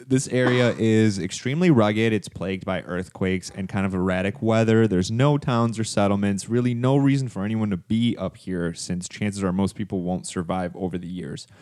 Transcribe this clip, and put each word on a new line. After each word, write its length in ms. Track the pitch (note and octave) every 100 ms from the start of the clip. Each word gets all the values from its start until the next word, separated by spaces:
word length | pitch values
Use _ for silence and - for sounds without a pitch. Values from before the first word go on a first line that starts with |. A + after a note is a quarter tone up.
| -
this 200 | C3 -
area 460 | B2 B2+ B2 A#2+ -
is 400 | A2+ A2 A2 G2
extremely 520 | F2 - B2+ D3+ F3+
rugged. 400 | B2 G#2 G#2+ A2+
It's 180 | G#2+ -
plagued 360 | - F2+ F#2+
by 160 | F#2+ F2+
earthquakes 680 | - F2+ F2+ - F#2 F#2 -
and 140 | - F#2+
kind 160 | G2+
of 80 | F#2+
erratic 480 | F#2+ F#2 F#2 G2 -
weather. 480 | A2+ A2+ A2 A2 A2+
There's 220 | F2+ F#2+
no 260 | A2+ C#3+ C#3+
towns 420 | C#3 A#2+ A#2 A2
or 60 |
settlements. 640 | G#2+ G#2+ G2+ G2+ G2+ G2 -
Really 240 | A#2+ B2
no 240 | A#2+ B2+ C#3
reason 320 | C#3 C3+ B2+
for 160 | F#2+
anyone 240 | G2+ A2 G#2+
to 80 | F2+
be 400 | - A2 A#2+ -
up 220 | F#2 -
here, 340 | - F2+ E2+
since 380 | E2+ - F2+ F2
chances 340 | - G#2 G2
are 80 | F#2+
most 220 | F#2 F#2+
people 260 | - G2 G2
won't 260 | F2 F2+ -
survive 480 | F#2 E2+ F#2 F2+
over 220 | F2 F#2 F2+
the 120 | F2
years. 380 | F2+ D2 - - -